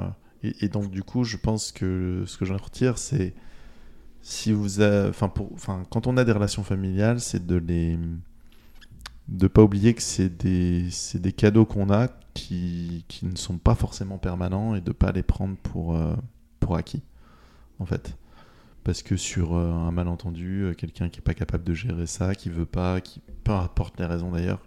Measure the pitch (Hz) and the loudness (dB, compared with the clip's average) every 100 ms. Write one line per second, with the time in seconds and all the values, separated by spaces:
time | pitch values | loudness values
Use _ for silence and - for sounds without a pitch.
0 | 92 95 - - 107 - 101 107 101 95 | -4 -8 -16 -8 -8 -2 -2 -2 -4 -6
1 | - 123 117 98 120 110 - - 92 92 | -4 -2 -2 0 0 0 -4 -4 -2 0
2 | 90 92 95 - 95 98 - - 127 110 | 0 -2 -4 -4 -4 -4 -6 0 0 0
3 | - 143 92 - - - - - - - | -2 0 0 -4 -16 -18 -18 -18 -18 -20
4 | - - - - 110 107 101 98 104 101 | -20 -20 -12 -4 0 2 0 4 6 6
5 | 101 - 98 - 101 - - 92 90 120 | 2 0 -2 -2 -6 -8 -6 -6 -2 -2
6 | 123 127 117 104 101 - 98 95 95 95 | 2 4 4 4 2 0 -2 0 0 2
7 | 110 120 - 98 87 90 85 85 82 82 | 2 2 -2 -4 2 0 2 2 2 0
8 | 85 82 - - - - - - - - | -2 -6 -10 -20 -20 -20 -20 -20 -20 -18
9 | - - - 95 95 110 107 98 113 110 | -18 -16 -8 2 6 10 8 8 4 2
10 | - - 92 85 95 90 90 87 87 - | -2 0 0 0 0 2 4 2 0 -6
11 | - 90 92 - 107 110 110 107 98 104 | -8 -4 -2 4 6 6 4 2 2 2
12 | 127 - - - - 90 87 87 85 85 | 2 -4 -16 -14 -8 -4 -4 -4 -6 -8
13 | - - 92 92 - 87 - 120 - - | -10 -8 -6 -6 -6 0 2 4 0 -4
14 | 95 95 92 90 90 95 113 104 87 - | -8 -4 -4 -2 0 0 0 -2 -2 2
15 | 98 95 - - 98 92 - 87 82 82 | 2 2 0 0 -4 -4 -6 -4 -2 0
16 | 80 82 - - - _ - 82 - 143 | 0 -2 -6 -16 -20 _ 0 0 -2 -8
17 | - - - - - - - - 90 - | -10 -20 -20 -20 -20 -20 -20 -10 -4 -4
18 | - - - - - - - - - 90 | -4 -14 -18 -20 -20 -20 -20 -6 -4 -4
19 | - 95 - 92 82 85 85 85 85 87 | -2 -2 -2 -2 0 2 0 0 0 0
20 | 87 85 90 85 90 95 95 82 82 - | -2 -4 -6 -6 -6 -2 -2 -4 -8 -4
21 | 87 - - - - - 87 82 117 85 | -6 -2 -4 -2 -2 -2 -2 -2 -2 -4
22 | 82 - 92 98 95 85 82 90 92 92 | -4 -2 -2 -2 -4 -4 -2 -2 0 -2
23 | - - - - - 98 90 - 87 - | -4 -16 -16 -4 0 0 0 -2 -2 -4
24 | 87 85 87 85 90 92 | -2 -2 -2 0 0 -2